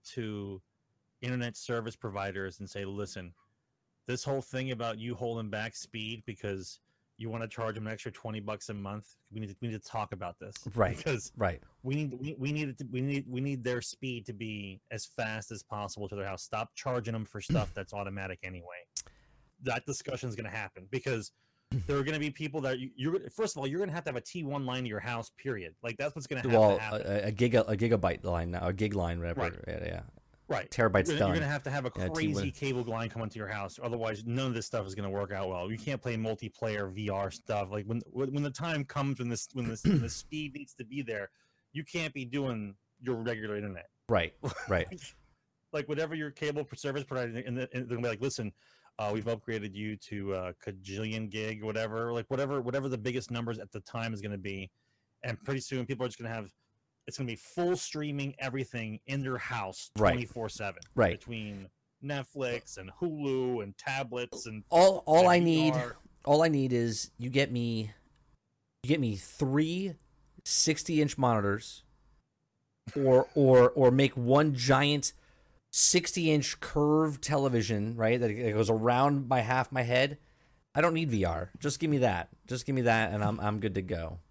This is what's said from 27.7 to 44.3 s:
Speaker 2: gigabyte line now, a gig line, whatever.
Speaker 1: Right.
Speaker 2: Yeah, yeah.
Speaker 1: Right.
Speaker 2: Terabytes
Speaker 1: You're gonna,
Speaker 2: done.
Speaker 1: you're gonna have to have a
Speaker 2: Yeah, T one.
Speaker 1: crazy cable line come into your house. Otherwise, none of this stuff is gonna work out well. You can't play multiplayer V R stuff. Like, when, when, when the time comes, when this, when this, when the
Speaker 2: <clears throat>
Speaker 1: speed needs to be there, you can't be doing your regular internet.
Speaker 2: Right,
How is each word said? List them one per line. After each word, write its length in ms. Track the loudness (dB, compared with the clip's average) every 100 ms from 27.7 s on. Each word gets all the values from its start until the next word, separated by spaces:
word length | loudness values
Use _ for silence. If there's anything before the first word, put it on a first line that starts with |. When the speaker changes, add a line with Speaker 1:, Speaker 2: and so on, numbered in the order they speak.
| 2
Speaker 2:
gigabyte 480 | 4 4 4 0
line 260 | 0 0 0
now, 160 | -2 -2
a 60 |
gig 220 | 0 0
line, 260 | 2 0 0
whatever. 200 | -4 -2
Speaker 1:
Right. 100 | -4 -6 -8
Speaker 2:
Yeah, 160 | -6
yeah. 160 | -6 -8 -10 -18 _ _ -6
Speaker 1:
Right. 200 | -6 -4
Speaker 2:
Terabytes 120 | 2
Speaker 1:
You're 220 | 4 6
gonna, 140 | 4 2
Speaker 2:
done. 80 | 2
Speaker 1:
you're 80 | 2
gonna 100 | 0
have 160 | -2
to 80 | -2
have 160 | -4 -4
a 60 | -4
Speaker 2:
Yeah, 60 | -4
T 200 | 0 0
one. 60 |
Speaker 1:
crazy 160 | 0 -2
cable 320 | -2 -2 -2
line 260 | -2 -4 -4
come 140 | -6
into 160 | -8 -6
your 100 | -8
house. 300 | -6 -8 -6
Otherwise, 400 | -4 -2 -2 -4 -4
none 220 | -2 0
of 60 |
this 120 | -2 -2
stuff 200 | -4 -4
is 80 |
gonna 140 | -4 -4
work 240 | -2 -2
out 160 | -2 -4
well. 220 | -4 -4
You 80 | -6
can't 240 | -6 -6
play 120 | -4 -2
multiplayer 760 | -2 -4 -6 -6 -4 -2 -4
V 160 | -4 -2
R 220 | -2 -2
stuff. 400 | -6 -4 -2 -2
Like, 160 | -4 -4
when, 160 | -4 -4
when, 240 | -4 -2
when 80 | -2
the 80 | -2
time 340 | -4 -4 -2
comes, 340 | -4 -2 -2 0
when 120 | -2
this, 180 | -4 -6
when 120 | -6 -4
this, 140 | 0
when 180 | 4 4
the 80 | 2
Speaker 2:
<clears throat> 0 |
Speaker 1:
speed 420 | -6 -8 -8 -8
needs 200 | -10 -16
to 100 | -14
be 160 | -10 -8
there, 300 | -4 -6 -6 _ _ _ _
you 120 | -12
can't 280 | -8 -6 -6
be 140 | -6 -6
doing 480 | -2 -2 -4 -6 -12 _ _
your 140 | -4
regular 420 | -2 -2 -2 -4 -4
internet. 300 | -4 -8 -14 _ 0
Speaker 2:
Right, 240 | 2 2